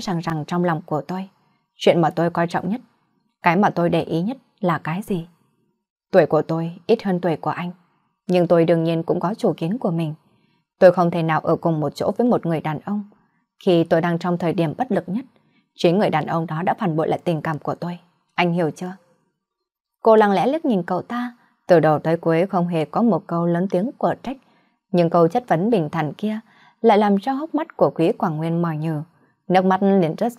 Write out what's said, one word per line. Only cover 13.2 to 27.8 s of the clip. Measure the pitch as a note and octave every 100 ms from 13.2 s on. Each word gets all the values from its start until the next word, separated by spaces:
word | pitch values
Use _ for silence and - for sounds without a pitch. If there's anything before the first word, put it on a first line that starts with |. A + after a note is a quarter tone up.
| _ _ _ _ -
Khi | E3+
tôi | E3 E3
đang | F3 E3+
trong | F3+ F3
thời | E3+
điểm | D#3 E3 -
bất | -
lực | F#3+ -
nhất, | G3+ - _ _ _ _ -
chính | F3 F3+
người | G#3+
đàn | D#3 D3
ông | E3 D#3+
đó | D#3
đã | F3+ -
phản | G3+ D#3
bội | D#3
lại | D3
tình | - D#3
cảm | D#3+ D3+
của | - -
tôi. | E3+ F3 _ _ _ -
Anh | F3+
hiểu | F3 D#3+
chưa?" | - F3+ G3 _ _ _ _ _ _ _ _ _ _
Cô | - A3
lặng | G#3
lẽ | F#3+ G3+
liếc | D#4 D#4
nhìn | G3+
cậu | F3 F3+
ta, | - A#3+ B3 - _ _ -
từ | E3+
đầu | D#3 D3+
tới | D#3+ E3+
cuối | E3+ E3 G3
không | F#3 F3
hề | E3 D3
có | F3+
một | A#3 F3 -
câu | E3+ E3+
lớn | E3+ G3
tiếng | F3+ A#3 -
của | F3 -
trách, | - C4+ _ _ _ _ _
nhưng | F3+ E3
câu | F3 E3
chất | B3 -
vấn | D#3+ G3+
bình | A3+ D3+
thản | E3 D3+
kia | - G#3 A3 - _ _ _
lại | A3+ G#3
làm | G#3 G3
cho | B3+
hốc | C4+ D#4+ C#4+
mắt | D#4+
của | -